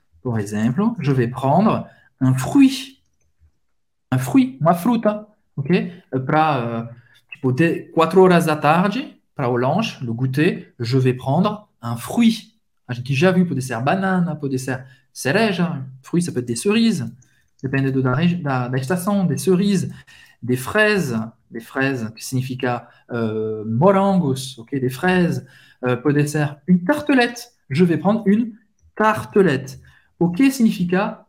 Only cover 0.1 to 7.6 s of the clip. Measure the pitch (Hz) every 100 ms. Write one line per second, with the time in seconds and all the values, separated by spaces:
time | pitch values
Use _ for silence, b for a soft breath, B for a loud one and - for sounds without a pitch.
0.1 | _ 127 110 104 107 113 131 220 208 139
1.1 | 131 113 - 135 160 214 120 B B B
2.1 | - 262 131 - 285 262 - - - _
3.1 | _ _ _ _ _ _ _ _ _ -
4.1 | 131 131 269 254 - 156 175 240 226 220
5.1 | 214 - _ _ - 143 190 226 B -
6.1 | 131 131 151 156 135 117 117 113 b b
7.1 | b _ - 131 127